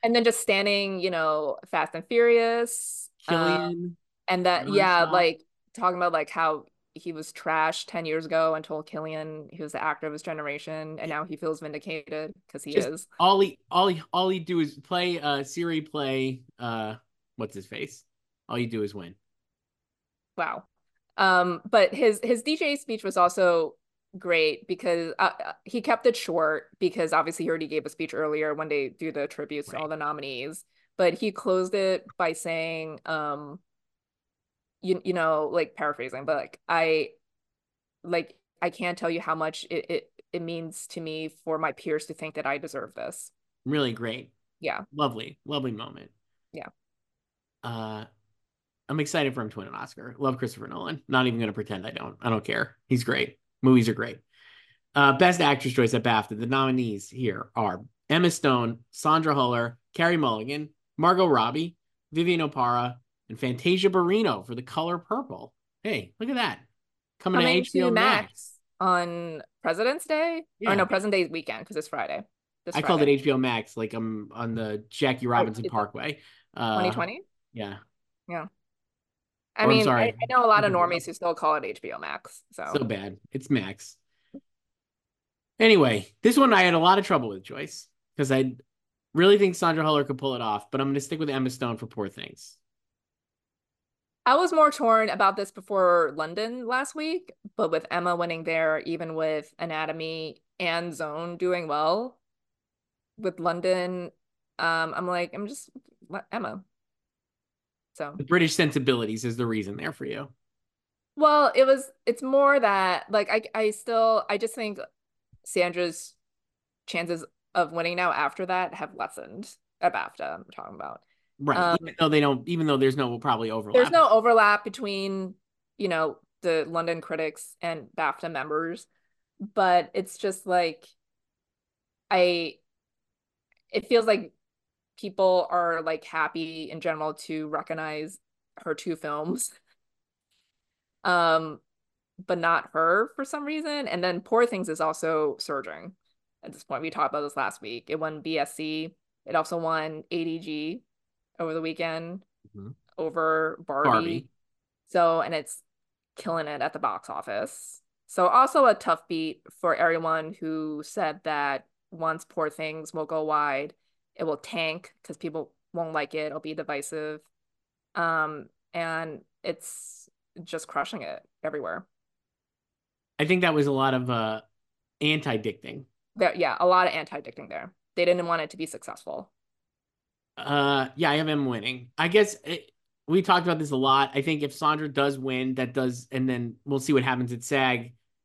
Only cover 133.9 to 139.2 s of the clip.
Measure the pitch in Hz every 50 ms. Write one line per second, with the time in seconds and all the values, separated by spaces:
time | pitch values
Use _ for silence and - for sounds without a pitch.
133.9 | 247 233 220 220 214 202 202 160 _ _ _ _ _ _ _ _ _ _ _ _
134.9 | _ - - 202 190 - 190 185 180 180 175 175 - 180 175 170 165 165 160 160
135.9 | 160 156 - - - 160 156 151 156 165 165 160 165 160 160 - - 165 151 170
136.9 | 156 156 156 156 151 - - - 165 156 156 151 151 151 156 - 160 160 156 156
137.9 | 156 151 156 165 196 - _ _ _ _ _ _ _ - - 170 156 151 - 185
138.9 | 165 156 - 151 147 147